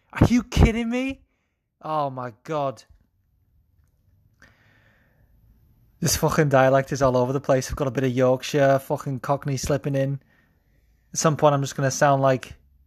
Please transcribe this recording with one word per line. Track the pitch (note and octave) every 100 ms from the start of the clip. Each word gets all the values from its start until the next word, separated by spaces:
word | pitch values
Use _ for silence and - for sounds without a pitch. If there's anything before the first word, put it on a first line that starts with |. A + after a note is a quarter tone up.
| _
Are | - -
you | A#3+
kidding | - - A#3 A3+ A#3
me? | B3 C4 C4+ _ _ _ _ _ _
Oh | D#3 D#3 C#3+
my | B2+ B2 A2
God. | - D#3 C#3 A#2 - _ _ _ _ _ _ _ _ _ _ _ _ _ _ _ _ _ _ _ _ _ _ _ _ _ _ _ _ _ _ _
This | D#3 -
fucking | D#3 - D3+
dialect | C3+ C3 C3+ C3+
is | C3+
all | C3+ B2+
over | B2
the | C3+
place. | - C3 B2+
I've | -
got | C3+
a |
bit | B2 C3
of |
Yorkshire, | B2 B2+ B2+ - D3 C#3 C3+
fucking | - B2 - C3
Cockney | - C#3+ D3 C3
slipping | - C#3+ D3+ C#3
in. | C3+ C#3 _ _ _ _ _ _ _ _ _
At | -
some | E3 D3
point, | D3+ C#3+
I'm |
just | C#3 -
gonna | C3+
sound | - D3 C#3
like | C3+ C3 - - _ _